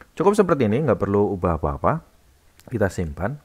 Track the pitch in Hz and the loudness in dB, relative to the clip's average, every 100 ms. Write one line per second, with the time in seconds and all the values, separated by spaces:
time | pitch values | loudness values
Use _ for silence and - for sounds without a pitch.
0 | - - 180 214 180 151 107 113 151 92 | -14 -2 2 2 2 2 2 2 2 0
1 | 98 101 101 98 90 80 76 73 87 156 | 2 2 2 0 -2 0 -2 -2 -2 -2
2 | - _ _ _ _ _ - 110 98 - | -6 _ _ _ _ _ -10 -2 -2 -2
3 | 82 76 98 147 | -8 -6 -8 -8